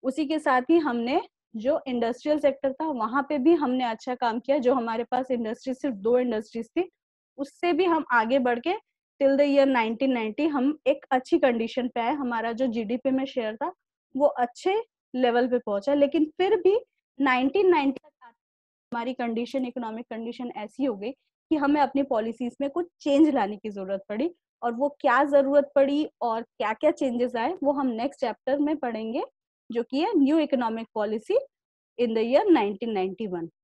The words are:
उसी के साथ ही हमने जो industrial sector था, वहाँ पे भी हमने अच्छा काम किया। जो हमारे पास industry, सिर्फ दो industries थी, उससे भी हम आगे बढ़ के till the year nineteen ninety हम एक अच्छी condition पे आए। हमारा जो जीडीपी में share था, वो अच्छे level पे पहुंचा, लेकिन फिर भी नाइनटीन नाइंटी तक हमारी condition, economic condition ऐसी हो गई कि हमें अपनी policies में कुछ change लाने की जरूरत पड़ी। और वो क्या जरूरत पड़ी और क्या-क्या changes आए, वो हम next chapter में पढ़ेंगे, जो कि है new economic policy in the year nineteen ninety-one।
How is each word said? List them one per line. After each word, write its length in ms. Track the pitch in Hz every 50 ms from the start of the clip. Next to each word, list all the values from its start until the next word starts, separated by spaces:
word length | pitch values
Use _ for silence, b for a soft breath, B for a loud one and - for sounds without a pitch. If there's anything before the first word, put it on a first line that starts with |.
| -
उसी 220 | 254 262 - 311
के 140 | 269 320 311
साथ 220 | 302 311 269 254
ही 160 | 254 - 320 339
हमने 440 | 311 294 233 240 233 240 277 359 - - _ _ _ _ _
जो 260 | 220 208 254 302 311 - 269
industrial 520 | 247 240 226 226 240 - - 302 302 302
sector 340 | 294 285 269 277 - 269 262
था, 140 | - 320 320
वहाँ 380 | 294 240 214 214 233 277 277 277
पे 80 | 302 294
भी 160 | 247 311 349
हमने 300 | 320 285 311 254 254 254
अच्छा 320 | 240 220 220 - - 247
काम 240 | 247 - 233 220 247
किया। 180 | - - 277 302
जो 160 | 233 247 247
हमारे 300 | 262 233 226 226 226 233
पास 280 | _ - 254 262 262
industry, 420 | 262 233 233 220 233 - - 262 254
सिर्फ 220 | - - 285 240
दो 240 | 196 190 226 240 247
industries 500 | 254 247 226 214 220 - - 226 233 _
थी, 200 | _ 320 359 359 _ _ _ _ _ _ _ _ _ -
उससे 360 | 277 277 _ _ - 349 349
भी 120 | 294 370
हम 200 | 359 339 311 269 -
आगे 280 | 254 240 220 226 262 277
बढ़ 200 | 247 247 240 240
के 140 | 233 330 381 440 _ _ _ _ _ _ _ _
till 140 | 277 269 277 269
the 80 | 285
year 280 | 285 277 277 269 277 269
nineteen 420 | 240 226 220 233 220 269 269 262 240
ninety 320 | 220 220 214 - 294 330
हम 300 | 285 277 254 277 302 - _ 254
एक 180 | 302 302 - _
अच्छी 280 | 277 254 254 - - 339
condition 480 | - 254 240 233 226 226 - - 247 247
पे 120 | - 240
आए। 140 | 233 233 294
हमारा 380 | 285 277 247 240 226 220 233
जो 160 | 233 220 262 262
जीडीपी 440 | 214 240 226 202 240 254 _ 277
में 140 | 262 262 262
share 300 | 269 - 254 226 214 220
था, 180 | 226 285 339 370 _ _ _ _ _ _ _ _ 254
वो 80 | 285
अच्छे 580 | 285 - 262 247 240 - - - 370 381 440 466 _ _ _ _ _ -
level 320 | 254 254 240 233 240 247 254
पे 120 | 247 247
पहुंचा, 340 | - - 202 202 202 277 285
लेकिन 320 | 294 277 277 285 330 311
फिर 300 | 302 - - 359 392 427
भी 300 | 370 339 370 403 480 508 _ _ _ _ _ _ -
नाइनटीन 480 | 277 269 254 247 254 269 - 392 403 370
नाइंटी 300 | 349 311 277 269 262 - _
तक 280 | 302 _ _ - 240 233 _ _ _ _ _ _ _ _ _ _ _ -
हमारी 200 | 233 233 247 254
condition, 520 | - 247 233 226 220 240 240 - 269 262
economic 400 | 247 240 262 240 220 220 226 240 _
condition 420 | 226 226 226 233 240 - 254 247
ऐसी 320 | - - 208 214 _ - 269
हो 120 | 277 214
गई 160 | 190 202 233
कि 440 | 277 _ _ _ _ _ _ _ 320
हमें 260 | 302 277 277 285 302
अपनी 220 | 285 277 277 277 277
policies 520 | 277 254 220 214 226 226 _ 254 240 - _
में 80 | 277 277
कुछ 180 | - 339 349 - _ _
change 280 | - 302 277 277 320 302
लाने 280 | 269 269 208 196 214 196
की 120 | _ 220
जरूरत 340 | 202 202 190 185 196 196 196 _
पड़ी। 260 | 208 220 277 349 349 _ _ _ _ _ -
और 80 | 240 233
वो 160 | 226 277 285 285 _
क्या 240 | - 269 240 262 294
जरूरत 480 | 294 285 277 277 269 277 294 277 277 _
पड़ी 340 | 277 277 277 285 294 302 - _ _
और 200 | 240 240 226 226
क्या-क्या 500 | 233 _ _ _ 240 208 226 - - 302
changes 440 | - - 311 262 233 240 240 247 233
आए, 220 | 233 226 277 370 370 285
वो 80 | 269
हम 160 | 294 277 277 262
next 340 | 233 220 233 - - _
chapter 380 | - 233 214 _ _ - 262 285
में 180 | 294 294 320 294
पढ़ेंगे, 460 | - 247 226 220 220 220 220 294 440 554 _ _ _ _ _ _ _ _
जो 120 | 226 233 240
कि 160 | _ - 269
है 200 | 330 440 466 330
new 200 | 277 262 302 330
economic 480 | 302 285 - 247 240 220 220 226 226 _ _
policy 420 | 220 208 208 214 226 - - 381 523 554 - _ _ _ _ _ _ _ _ _ -
in 80 | 247 233
the 140 | 226 226 220
year 260 | 233 254 294 427 427
nineteen 460 | 339 269 208 202 208 196 247 233 220 190
ninety-one। 500 | 185 190 185 _ 226 202 180 170 165 165 _ _